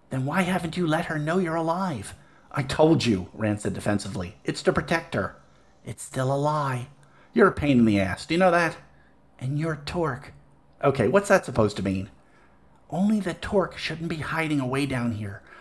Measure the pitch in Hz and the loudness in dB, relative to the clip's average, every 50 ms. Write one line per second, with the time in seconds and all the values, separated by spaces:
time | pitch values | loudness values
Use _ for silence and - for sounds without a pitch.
0 | _ - 135 131 131 139 160 190 185 170 190 180 165 165 - 180 180 160 151 165 | _ -6 -4 -2 -2 0 0 0 0 2 0 -2 -2 -4 -4 -2 -2 0 0 -2
1 | 170 - 165 151 147 156 165 190 185 160 160 165 165 160 165 180 196 180 147 104 | -2 -2 -4 -4 -2 0 0 0 0 0 -2 -2 -2 -2 -2 -2 -2 -4 -4 -6
2 | 95 - - - - - _ _ _ _ - 143 131 - - - 156 160 165 127 | -8 -10 -14 -18 -20 -20 _ _ _ _ -6 -6 -4 -4 2 4 4 6 6 4
3 | 107 120 104 92 87 - - - 110 107 104 101 - 104 92 - - 104 104 98 | 4 2 0 0 0 -8 -8 -4 -2 -2 -2 -2 -4 -6 -6 -4 -2 0 0 0
4 | - 101 92 95 90 90 - - - - 151 - - - 262 - 160 - 175 165 | -2 -4 -6 -6 -8 -8 -10 -10 -6 -6 -6 -2 0 2 2 2 0 0 -2 -2
5 | 165 - - 107 95 87 - - - _ _ - _ _ _ _ - 120 - - | -2 -2 -4 -4 -4 -4 -6 -12 -20 _ _ -20 _ _ _ _ -14 -14 -12 -12
6 | - - - 131 131 131 139 143 143 151 151 151 143 139 131 123 127 - - _ | -12 -10 -4 -2 0 0 0 0 0 0 0 0 -2 -2 -4 -4 -8 -10 -16 _
7 | - _ _ _ - _ - 226 214 185 - - 147 143 135 120 117 110 101 98 | -20 _ _ _ -18 _ 4 6 6 6 4 2 2 4 6 6 6 6 6 4
8 | 95 92 92 - - - 160 175 190 180 165 175 170 160 - - - - - - | 2 0 -2 -6 -4 -2 2 4 4 6 6 4 2 2 -2 -6 -16 -20 -20 -20
9 | - _ _ _ _ _ _ - 127 131 147 147 156 165 156 151 - - - 180 | -20 _ _ _ _ _ _ -10 -6 -4 -4 -2 -2 -4 -4 -6 -8 -8 -4 -2
10 | 165 147 123 120 - - - - - _ _ _ _ _ _ - - 143 135 - | -2 -2 -2 -6 -10 -16 -20 -20 -20 _ _ _ _ _ _ 0 0 0 2 4
11 | - - 151 202 196 - 196 180 - - 120 - 110 101 - - 95 98 95 95 | 2 4 4 2 4 4 2 2 2 0 0 2 2 2 2 -2 -2 -2 -2 -2
12 | 95 - - - _ _ _ _ _ _ _ _ _ - _ _ _ - - 170 | -4 -8 -12 -20 _ _ _ _ _ _ _ _ _ -20 _ _ _ -8 -2 0
13 | 196 208 220 214 185 175 160 - - - 208 196 170 165 - - - - 156 165 | 0 2 0 0 -2 -4 -8 -8 -8 -2 0 0 0 0 -4 -8 -8 -8 -6 -6
14 | 165 170 170 156 139 - 156 160 160 151 151 143 131 123 131 139 143 135 135 123 | -6 -6 -6 -6 -6 -4 -2 -2 0 0 0 0 0 0 0 -2 -2 0 -2 -2
15 | 120 120 110 104 107 101 98 - - - - - | -2 -2 -2 -4 -6 -8 -10 -12 -16 -20 -20 -20